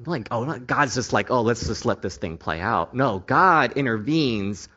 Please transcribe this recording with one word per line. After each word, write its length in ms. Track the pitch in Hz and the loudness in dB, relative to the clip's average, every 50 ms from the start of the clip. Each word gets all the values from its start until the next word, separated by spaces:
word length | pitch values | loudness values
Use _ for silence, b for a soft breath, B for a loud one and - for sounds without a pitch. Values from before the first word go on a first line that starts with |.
| 120 | -8
Like, 240 | 147 175 135 101 - | -6 -6 -6 -6 -4
oh, 140 | 113 117 120 | -4 -4 -2
not, 220 | 147 160 120 123 | -4 -6 -8 -4
God's 280 | - 131 123 147 127 101 | -2 0 0 2 0 0
just 200 | 123 113 - - | -4 -4 0 0
like, 160 | 107 101 - | 0 2 2
"Oh, 100 | 120 127 | 2 2
let's 260 | 113 113 120 117 - | 4 2 2 0 -2
just 200 | - 110 - - | -6 -4 -2 0
let 160 | 123 101 - - | -2 -2 -2 -2
this 160 | 98 - - | -8 -6 -6
thing 180 | - 85 80 | -8 -8 -8
play 240 | 80 - - 78 80 | -8 -6 -6 -4 -2
out." 340 | 90 107 117 92 85 - - | -2 0 0 0 0 -2 0
No, 260 | 123 135 131 101 95 | 0 0 0 0 -2
God 580 | 92 - 131 151 180 190 170 156 135 117 - 143 | -2 0 2 4 6 6 6 6 4 2 0 0
intervenes 880 | 143 127 113 110 107 127 156 160 151 127 117 104 98 98 104 - - b b | 0 0 0 -2 -2 0 0 2 2 2 0 0 -2 -4 -4 -6 -10 b b